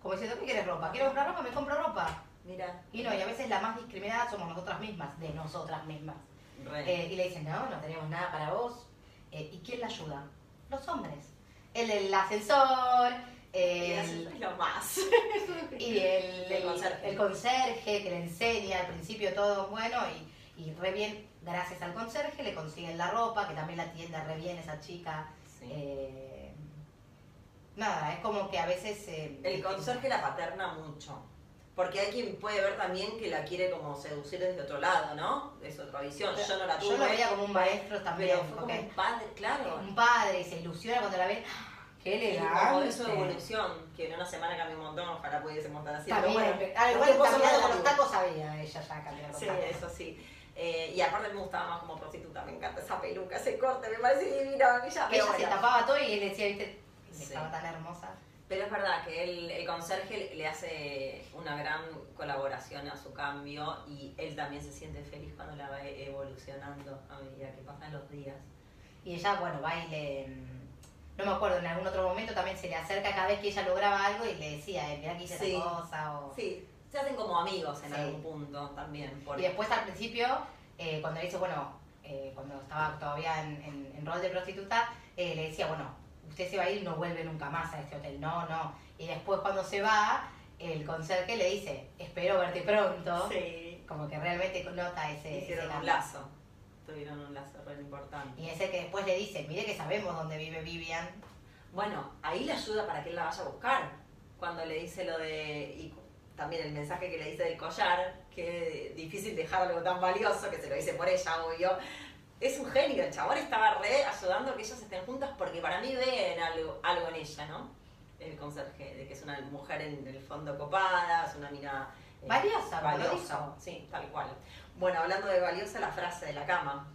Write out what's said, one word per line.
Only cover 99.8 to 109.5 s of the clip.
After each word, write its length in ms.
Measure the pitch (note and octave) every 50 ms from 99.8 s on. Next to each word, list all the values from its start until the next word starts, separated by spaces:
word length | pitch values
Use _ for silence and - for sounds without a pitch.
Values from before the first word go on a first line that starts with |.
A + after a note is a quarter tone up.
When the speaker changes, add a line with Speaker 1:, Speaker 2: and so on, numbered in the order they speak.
| D#3 C#3+ F#3+ G#3+ G3+ F3+ E3
Speaker 1:
dónde 200 | D#3+ D#3+ D#3 D#3 D#3
vive 220 | D#3 D#3+ E3 E3 D#3+
Vivian". 460 | E3 E3+ E3 E3 E3 E3 E3+ F3 F3+ F#3 G#3 - - - - - - - - - - -
Speaker 2:
Bueno, 380 | F3+ G#3 G#3 G3 - - - - - -
ahí 220 | - - - C4+
le 80 | D4+ -
ayuda 340 | - - G#3+ G#3+ G#3+ G3+
para 160 | F#3+ - C#3+ -
que 80 | E3
él 60 | E3+
la 80 | F3 D#3
vaya 180 | D3+ - - F#3
a 60 | -
buscar. 420 | - - - A#3+ C4+ B3 - - - - - - - - - - - -
Cuando 260 | E3+ E3+ E3+ E3+ E3
le 100 | D#3+ D#3+ D#3+
dice 240 | F3 F3+ F3 F#3+ F3+
lo 140 | F3+ E3 D#3+
de... 560 | D#3+ D#3+ D#3 D#3 D3+ D3+ D3+ D3 D3 - - D3+
y 120 | D#3+ D#3+
cu-, 100 | - - - - - - - - -
también 300 | - D3 D3 E3+ E3 D3+
el 60 | D3 D3+
mensaje 380 | D3 D3 D3 F3+ F3+ F3+ F3+
que 80 | D#3+ D#3+
le 120 | D3+ D3+
dice 140 | - - F3
del 120 | E3 D#3+ -
collar, 640 | D#3 D#3+ - - G#3 - F3+ F3+ F#3 F#3 - - - - -
que 580 | - E3+ E3+ F3 F3 E3 D#3+ D3+ - - - -
difícil 400 | D#3+ D#3+ D3+ - G3 G3+ G#3+ F3
dejar 260 | D#3 D#3+ -